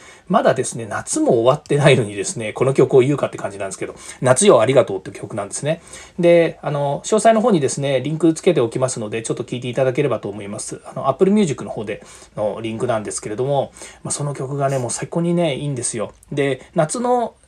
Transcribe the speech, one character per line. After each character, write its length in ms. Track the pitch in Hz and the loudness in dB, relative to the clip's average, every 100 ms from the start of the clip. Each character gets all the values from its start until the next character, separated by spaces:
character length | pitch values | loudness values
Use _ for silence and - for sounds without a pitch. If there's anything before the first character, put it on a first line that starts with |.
| - - - | -20 -20 -2
ま 160 | 208 | 2
だ 120 | 196 | 2
で 100 | 127 | 0
す 140 | - 120 | -4 -6
ね、 80 | 110 | -10
夏 340 | 107 - 311 | -10 -6 -2
も 220 | 302 123 | 2 4
終 20 | |
わ 120 | 120 147 | 4 2
っ 60 | |
て 140 | - 143 | 0 2
な 140 | 135 | 4
い 60 | 131 | 4
の 80 | |
に 100 | 104 | 2
で 100 | 101 | -4
す 140 | 92 117 | -8 -6
ね、 160 | 107 | -8
こ 100 | - | -2
の 80 | 127 | 0
曲 220 | 135 131 | 4 6
を 60 | 135 | 6
言 140 | 131 | 4
う 20 | 143 | 2
か 80 | 110 | -2
っ 40 | |
て 60 | - | -6
感 140 | 101 | -10
じ 80 | 98 | -8
な 80 | 98 | -10
ん 20 | |
で 40 | |
す 60 | - | -8
け 80 | 95 | -10
ど、 80 | - - - | -12 -20 -4
夏 240 | 127 127 202 | 2 4 6
よ 160 | 131 | 6
あ 40 | 110 | 6
り 60 | |
が 140 | 135 113 | 4 2
と 100 | 95 | -2
う 20 | |
っ 40 | |
て 80 | - | -8
曲 260 | - - 117 | -12 -10 -8
な 80 | |
ん 40 | 101 | -8
で 60 | |
す 120 | - 139 | -6 -4
ね。 160 | 170 - - - - | -6 -8 -20 -16 0
で、 400 | 175 170 165 - | 6 6 4 -2
あ 80 | 147 | -6
の、 320 | 147 143 143 | -2 -2 -4
詳 120 | - 214 | 0 4
細 180 | 220 | 4
の 80 | 226 | 4
方 80 | 240 | 4
に 100 | 175 | 2
で 80 | 135 | 2
す 140 | - | -2
ね、 180 | 139 131 | -2 -2
リ 100 | 131 | -2
ン 60 | 156 | 2
ク 160 | 165 | 2
つ 80 | 160 | 4
け 140 | 190 | 2
て 80 | 156 | 2
お 80 | 117 | 0
き 80 | 127 | 0
ま 100 | 127 | -4
す 100 | 123 | -4
の 120 | 107 | -6
で、 120 | 113 | -8
ち 80 | - | -6
ょ 40 | |
っ 20 | 123 | -8
と 80 | |
聴 140 | 120 123 | -6 -8
い 20 | |
て 80 | 123 | -6
い 60 | |
た 100 | 120 | -2
だ 80 | 131 | 0
け 100 | 127 | 0
れ 60 | 143 | -2
ば 120 | 107 | -2
と 100 | 104 | -6
思 100 | 104 | -10
い 80 | 101 | -10
ま 100 | 107 | -10
す。 220 | - - - | -10 -12 -12
あ 80 | |
の、 140 | - 131 | -6 -4
Apple 220 | 135 190 | 0 2
Music 300 | 214 180 - | 4 2 -2
の 60 | 101 | -8
方 140 | - | -8
で 180 | 104 104 - - - | -8 -10 -12 -20 -16
の 280 | - 107 95 | -6 -4 -4
リ 100 | 113 | -6
ン 60 | 110 | -4
ク 80 | 123 | -2
な 120 | 110 | -2
ん 40 | |
で 80 | 101 | -4
す 100 | - | -8
け 80 | 113 | -8
れ 80 | 110 | -4
ど 80 | |
も、 260 | 131 139 117 - - - | -2 0 -2 -8 -20 -14
ま 60 | - | -8
あ、 20 | |
そ 140 | - | -6
の 80 | 143 | -6
曲 240 | 135 135 143 | -6 -8 -4
が 140 | 139 | -2
ね、 80 | 135 | -2
も 80 | 123 | -4
う 20 | |
最 160 | - 131 | -6 -6
高 140 | 170 | -2
に 140 | 170 | 0
ね、 200 | 175 165 131 | 0 0 -2
い 80 | |
い 40 | 143 | -4
ん 60 | |
で 80 | 127 | -4
す 160 | - 113 | -6 -6
よ。 160 | 98 - _ | -8 -10 _
で、 300 | 143 139 131 - | -2 -2 -2 -4
夏 240 | 175 156 247 | -2 -2 -2
の、 360 | 247 247 226 - | 0 0 -2 -8